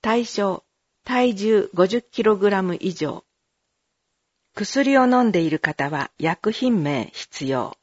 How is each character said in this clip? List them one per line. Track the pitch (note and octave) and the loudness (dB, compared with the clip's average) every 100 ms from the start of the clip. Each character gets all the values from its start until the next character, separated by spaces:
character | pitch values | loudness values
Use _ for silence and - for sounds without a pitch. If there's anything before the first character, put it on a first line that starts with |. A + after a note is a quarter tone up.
対 | A3+ A#3 A#3 | 0 -2 -2
象、 | - G3+ F3+ _ _ _ _ | -4 -4 -4 _ _ _ _
体 | - B3+ B3 G3 | -4 0 2 0
重 | G#3 G#3+ - E3+ | 2 2 2 2
五 | F3+ | 2
十 | A#3 | 2
キ | - - | -6 0
ロ | A3 G#3 | 2 4
グ | G3+ | 2
ラ | G3 | 2
ム | F#3 F3 | -2 -2
以 | F#3+ | -4
上。 | E3+ D3+ - _ _ _ _ _ _ _ _ _ _ _ _ _ - | -4 -6 -6 _ _ _ _ _ _ _ _ _ _ _ _ _ -10
薬 | G#3 C4+ C#4 C#4 | -4 0 2 4
を | B3+ | 4
飲 | B3 | 4
ん | A#3+ | 4
で | F3+ | 2
い | E3 | 0
る | D#3 | 0
方 | - D3+ C#3+ | -4 -4 -4
は | D3 C#3 _ | -4 -6 _
薬 | D#3+ F3 G#3+ | -4 -2 -4
品 | A3+ B3+ A3+ | -2 0 2
名 | C#3+ C#3 G#2+ | 0 -2 -4
必 | - - - C3+ | -10 -16 -10 -4
要。 | C3 A2 - | -2 -4 -10